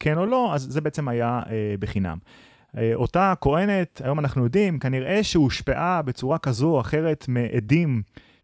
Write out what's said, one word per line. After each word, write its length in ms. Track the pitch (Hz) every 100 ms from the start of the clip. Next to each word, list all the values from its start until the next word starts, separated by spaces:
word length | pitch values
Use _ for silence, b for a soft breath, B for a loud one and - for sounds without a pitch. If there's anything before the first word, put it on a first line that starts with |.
כן 180 | 156 156
או 80 | 196
לא, 280 | 254 233
אז 120 | 147 131
זה 100 | 135
בעצם 280 | 151 147 139
היה, 320 | 120 117 120 -
אה, 240 | 110 107 101
בחינם. 400 | 101 101 90 82 - B B B B 113
אה, 140 | 113
אותה 400 | 113 120 175 196 185
כהנת, 600 | 139 151 202 196 175 -
היום 140 | 127 151
אנחנו 260 | 143 131
יודעים, 340 | 120 180 208 151
כנראה 440 | 131 131 131 196
שהושפעה 800 | 208 170 139 - - 127 170 180
בצורה 360 | 143 120 127 160
כזו 320 | 143 113 151
או 100 | 151
אחרת 440 | 101 151 160 151 -
מעדים 720 | 123 120 123 107 151 165 120 101 B B B